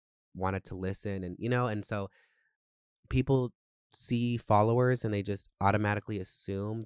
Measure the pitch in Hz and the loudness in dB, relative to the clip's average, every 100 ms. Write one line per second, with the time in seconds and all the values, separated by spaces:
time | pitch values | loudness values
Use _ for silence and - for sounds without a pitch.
0 | _ _ _ 90 92 95 - 92 92 98 | _ _ _ -6 -2 -2 -6 -6 -4 -4
1 | 104 98 92 90 110 123 123 104 - 104 | -6 -6 -6 -6 -2 0 0 -4 -4 -6
2 | 98 - _ _ _ _ _ _ _ _ | -8 -12 _ _ _ _ _ _ _ _
3 | _ 123 131 135 123 - _ _ _ - | _ 0 2 2 2 -6 _ _ _ -18
4 | - 120 120 117 - 104 107 120 127 127 | -2 0 0 -2 4 6 6 4 4 2
5 | 113 104 98 98 - _ 98 104 104 104 | 0 -2 -2 -6 -8 _ 2 4 2 -2
6 | - 104 92 - - 98 104 113 | -4 -6 -8 -12 -8 -6 -4 -6